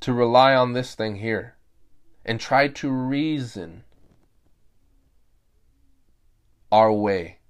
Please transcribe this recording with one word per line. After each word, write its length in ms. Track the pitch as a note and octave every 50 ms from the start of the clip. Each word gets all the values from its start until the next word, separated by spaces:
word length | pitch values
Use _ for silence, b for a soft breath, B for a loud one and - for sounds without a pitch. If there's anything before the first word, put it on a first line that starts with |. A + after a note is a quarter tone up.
to 120 | - C3+ B2
rely 400 | A#2+ B2 A#2 A#2+ B2+ C3 C3+ C3+
on 200 | B2+ B2+ B2 A#2+
this 240 | B2+ B2+ - -
thing 200 | - A2 A2 G2+
here 380 | G2 G#2+ A2+ A2 F#2+ F#2 B2 - _ _ _ _ _ - _ - - - - - _ -
and 140 | - A#2 A2+
try 300 | - - C3 C#3 C#3+ C#3+
to 200 | C#3+ - - C#3
reason 960 | C3 B2+ B2+ C3 C#3 C#3+ D#3 D#3 D#3 C#3+ B2+ A2 - G2+ E2+ E2 E2 G2 - _ _ _ _ - _ _ _ _ _ _ _ _ _ _ _ _ _ _ _ _ _ _ _ _ _ _ _ _ _ _ _ _ _ _ _ _ _ _ _ _ _ _ _ _ _ _ _ _ _ _ _ _ _ _ _ -
our 220 | G#2 G#2+ A2 A2 A2
way. 480 | G#2+ G#2 G2+ G2 F#2 E2 - - _ _